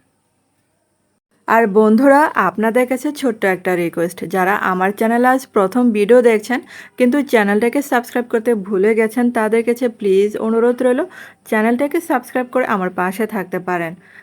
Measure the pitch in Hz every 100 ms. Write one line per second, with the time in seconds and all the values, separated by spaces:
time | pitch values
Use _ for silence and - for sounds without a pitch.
0 | _ _ _ _ _ _ _ _ _ _
1 | _ _ _ _ - 226 226 202 220 220
2 | 277 277 311 - 185 - 220 240 254 254
3 | 302 294 269 220 196 180 185 180 170 170
4 | 170 - 170 190 185 208 190 185 190 202
5 | 226 240 254 262 - 220 226 247 247 208
6 | 202 247 233 214 214 247 - - - -
7 | 247 285 262 226 202 208 233 285 277 247
8 | 240 247 240 226 226 220 190 190 208 226
9 | 220 247 240 233 214 233 233 233 247 226
10 | 202 190 208 - 220 226 240 240 254 254
11 | 359 - - - - 220 220 247 285 330
12 | 330 262 - 254 247 254 - 202 180 185
13 | 180 185 214 214 180 175 180 175 165 180
14 | - -